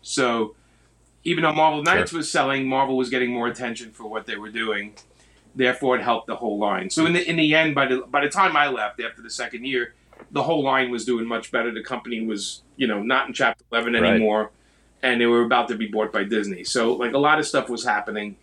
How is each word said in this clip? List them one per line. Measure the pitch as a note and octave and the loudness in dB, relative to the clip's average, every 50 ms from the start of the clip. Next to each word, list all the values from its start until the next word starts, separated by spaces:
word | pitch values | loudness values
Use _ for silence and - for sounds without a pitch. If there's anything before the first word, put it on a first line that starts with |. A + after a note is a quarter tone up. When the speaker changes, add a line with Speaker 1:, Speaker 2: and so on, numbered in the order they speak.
| _ | _
Speaker 1:
So | - - - C3 B2 A#2+ A#2 A2+ G#2+ - _ _ _ _ _ _ _ _ _ _ _ _ _ _ | -6 -2 0 0 2 2 0 -2 -4 -6 _ _ _ _ _ _ _ _ _ _ _ _ _ _
even | E3 F3 E3+ D#3+ | -2 -2 2 2
though | D#3 D3+ | 0 4
Marvel | D#3 D#3 D#3 D3+ D3+ D3 | 4 4 4 4 2 2
Knights | E3 F#3 F#3+ F3+ E3 | 2 2 2 2 0
Speaker 2:
Sure. | E3+ E3+ | -2 -6
Speaker 1:
was | C#3+ - | -6 -2
selling, | - E3+ C#3 C3+ C3+ C3+ C3+ C3 | 0 0 2 2 0 -2 -2 0
Marvel | C3+ C3+ C#3 C3 C3 | 2 2 2 2 2
was | B2+ B2+ A#2+ | 0 0 0
getting | C3 B2+ B2 A#2+ | 0 -2 0 0
more | B2 A#2+ A#2 A#2 | -2 -2 -2 -4
attention | A2+ - B2+ A#2+ A#2 A2+ A#2+ A2 | -4 -4 -8 -8 -8 -8 -12 -16
for | - - A2+ | -18 -16 -14
what | G#2+ A2 A2 G#2+ - | -10 -10 -10 -8 -8
they | A2 G2+ | -10 -10
were | G#2 G#2+ | -10 -10
doing. | G#2+ A2+ A2+ A2 G#2+ G2+ G2+ G#2 - - - _ _ _ _ _ _ _ _ _ _ | -6 -6 -4 -2 -2 -4 -4 -10 -14 -20 -20 _ _ _ _ _ _ _ _ _ _
Therefore, | C3 C3 B2 B2 - - C3 B2 B2 | 0 2 2 2 2 0 0 0 2
it | - | 2
helped | A#2+ A#2 A2+ - - | 0 -2 -2 -2 -8
the | A2+ - | -10 -6
whole | A#2+ A2 G#2 G#2 | -4 -4 -2 0
line. | G#2+ G2+ G2+ F#2 F#2 F#2+ | 0 0 0 -2 -4 -4
So | - - D#3+ E3 | 0 0 2 2
in | E3+ | 2
the, | F3 F3 E3 | 0 0 0
in | E3+ | 0
the | E3 D#3+ D3+ D3+ | 2 2 4 4
end, | D#3+ D#3+ D#3+ D3 | 4 4 2 2
by | C#3 C#3 C3 | 2 2 2
the, | B2+ B2+ B2+ - | 0 -2 -2 -2
by | - C#3+ | -2 0
the | C#3+ D3 | 0 0
time | - F#3+ F#3+ F#3 D#3 | 2 2 2 4 4
I | D3 D3 C#3+ | 4 2 2
left | C3 A#2 G#2+ G#2 - - | 2 -2 -4 -4 -6 -6
after | A#2 A#2 - - | -10 -10 -10 -12
the | A#2 A#2 | -16 -14
second | - - B2 A#2+ - A#2 A#2+ | -10 -8 -8 -8 -8 -10 -8
year, | C3+ C3+ B2 A#2 A2+ - _ _ _ - - - _ | -4 -2 -2 -2 -4 -8 _ _ _ -20 -20 -20 _
the | - C#3+ C3 | -4 -2 0
whole | C#3 E3 D3+ C#3 | 0 0 2 2
line | C3+ C3 C3 C3 B2 | 2 2 2 2 0
was | A#2+ A#2+ A2 | -2 -4 -2
doing | B2 B2 A#2 A2+ A#2 | 0 0 0 0 -2
much | A#2+ A2+ A2+ - | -4 -6 -6 -2
better. | - B2 A2+ A#2+ A2+ | -2 0 0 0 -4
The | - - | -6 -8
company | - B2+ A#2 - A#2 A#2+ A2 A2 | -8 -8 -8 -6 -8 -6 -6 -4
was, | A2 A2 G2+ G2+ - - - _ _ _ - | -4 -4 -4 -6 -8 -10 -12 _ _ _ -2
you | C3+ A#2 | -2 0
know, | G#2+ G#2 | 0 -2
not | G2+ A#2 C3 C3 - - | 0 0 0 0 0 -2
in | A#2+ | -2
Chapter | - C3+ A#2 A#2 _ _ _ | 0 0 0 0 _ _ _
Eleven | - A#2 A#2 A#2+ A#2 | -2 -2 0 2 2
Speaker 2:
Right. | A2+ - | 4 4
Speaker 1:
anymore, | F2+ G2+ A2+ A2 G#2+ G#2+ G#2+ G#2+ G#2+ _ _ _ _ _ _ _ _ _ _ - | 6 6 6 4 4 4 2 0 -2 _ _ _ _ _ _ _ _ _ _ -2
and | B2+ A#2+ A#2 | 0 2 4
they | A#2+ | 4
were | A#2 A#2 A#2+ | 4 6 4
about | A#2 A2+ C3 B2 A#2 - | 4 4 4 2 2 0
to | B2 | -2
be | G#2+ A2+ G#2+ | -4 -4 -4
bought | G#2 A2 G#2+ F#2+ - | -2 -2 -2 0 0
by | A2 G2 | -2 -2
Disney. | G2+ A2+ A2 G2+ G2+ F#2+ F2+ F2 | 0 0 -2 -2 -4 -6 -8 -8
So, | - - B2+ A2+ A2+ A2+ | -4 0 0 2 2 2
like, | - A#2+ A#2+ A#2 | 0 0 0 0
a | C#3 | 2
lot | C#3+ D3+ D#3 D#3 | 4 4 2 2
of | D3+ - | 0 0
stuff | - C#3 C3 - | 0 -2 -2 -2
was | A#2+ A2+ A2+ | -6 -4 -2
happening | B2 G#2+ G#2 G2+ - G#2 G#2 G#2 G#2 G2 _ | 0 0 0 -2 -4 -6 -6 -6 -8 -10 _